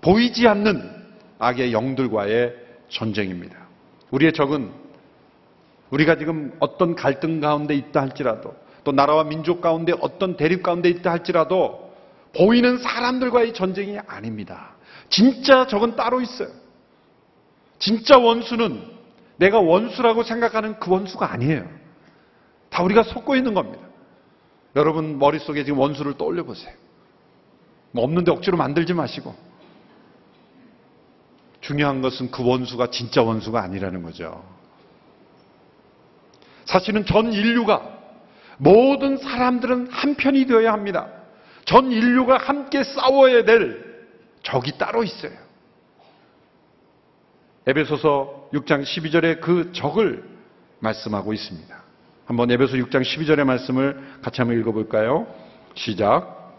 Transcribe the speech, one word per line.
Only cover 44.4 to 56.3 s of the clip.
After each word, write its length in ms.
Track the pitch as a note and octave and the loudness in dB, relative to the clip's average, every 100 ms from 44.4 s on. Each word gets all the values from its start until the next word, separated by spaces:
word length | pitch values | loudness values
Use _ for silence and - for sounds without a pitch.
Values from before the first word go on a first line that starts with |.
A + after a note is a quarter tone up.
적이 340 | - C3 B2 - | -6 -4 -4 -6
따로 260 | - A#3 | -4 -2
있어요. 300 | G#3+ - - - - _ _ _ _ _ _ _ _ _ _ _ _ _ _ _ _ _ _ _ _ _ - | -4 -6 -16 -16 -20 _ _ _ _ _ _ _ _ _ _ _ _ _ _ _ _ _ _ _ _ _ -2
에베소서 840 | C#3 C#3+ D3 D#3 C#3+ C3+ - - | 0 0 0 2 0 -2 -12 -8
육 140 | D3 - | -8 0
장 180 | D3 | -2
십이 260 | C#3 - D#3+ | -2 -8 -2
절의 300 | E3 E3 D#3+ | 0 2 -2
그 320 | E3 F3 E3+ | 0 0 0
적을 500 | - D3 D#3+ G3 A2+ - - - _ _ _ | -4 -4 0 0 -2 -14 -20 -20 _ _ _
말씀하고 520 | A2 G#2+ A2+ G#2 F#2+ | -6 -6 -6 -6 -4
있습니다. 540 | G#2+ - E2+ - - - _ _ _ - | -8 -8 -16 -18 -20 -20 _ _ _ -6
한번 240 | A#2+ A#2+ | -2 2
에베소 260 | B2 C3 C3 | 4 2 2
육 120 | B2 | 0
장 120 | C3+ | 0
십이 220 | B2+ - | 0 -4
절의 200 | D#3 C#3+ | 0 2
말씀을 580 | C3+ B2+ - C3 C3+ C#3 - - | 2 0 -2 -2 -2 -4 -16 -14
같이 200 | - - | -12 -4
한번 180 | A#2+ A#2 | 0 0
읽어볼까요? 680 | A2+ G#2+ A2 A2 A2 D3+ A3+ - - - - | 0 -2 -2 0 0 0 -4 -14 -20 -20 -20
시작. 800 | - - G2 G#2 C#3 - | -12 -8 -2 2 2 0